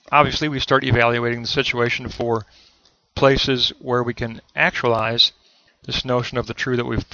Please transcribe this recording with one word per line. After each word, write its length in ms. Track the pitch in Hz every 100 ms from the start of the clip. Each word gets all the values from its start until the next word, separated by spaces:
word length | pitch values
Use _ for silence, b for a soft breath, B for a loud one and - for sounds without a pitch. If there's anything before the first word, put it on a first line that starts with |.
| -
obviously 360 | 143 139 123 151
we 120 | 139
start 240 | - 135
evaluating 580 | 135 120 117 120 120 120
the 60 | 113
situation 600 | 143 127 120 120 - 123
for 380 | - 117 113 - b b b b b _ -
places 560 | 135 131 - 127 - -
where 240 | 127 123
we 100 | 120
can 260 | 117 117 113 -
actualize 760 | 139 170 - 123 110 110 117 - - b b b b
this 200 | - -
notion 340 | 127 123 113 123
of 80 | 113
the 80 |
true 220 | - 131 123
that 80 |
we've, 200 | 120 110 -